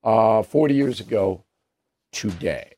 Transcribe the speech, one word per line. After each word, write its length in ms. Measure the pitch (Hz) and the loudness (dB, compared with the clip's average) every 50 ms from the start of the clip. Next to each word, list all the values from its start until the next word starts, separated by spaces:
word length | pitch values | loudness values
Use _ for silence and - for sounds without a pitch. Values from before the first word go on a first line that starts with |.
| _ | _
uh, 400 | 113 110 113 110 110 113 110 107 | 2 2 4 4 4 4 2 0
forty 320 | - - 147 156 147 139 | 0 0 0 2 2 2
years 240 | 139 139 135 123 - | 0 0 -2 -4 -8
ago 460 | 107 90 113 107 95 98 95 92 _ _ _ _ _ _ _ _ _ _ _ _ _ _ | -8 -4 -2 0 0 0 -2 -6 _ _ _ _ _ _ _ _ _ _ _ _ _ _
today. 640 | - - - 110 90 87 90 90 76 65 - _ - | -14 -8 -8 -8 -8 -4 -6 -6 -6 -6 -10 _ -20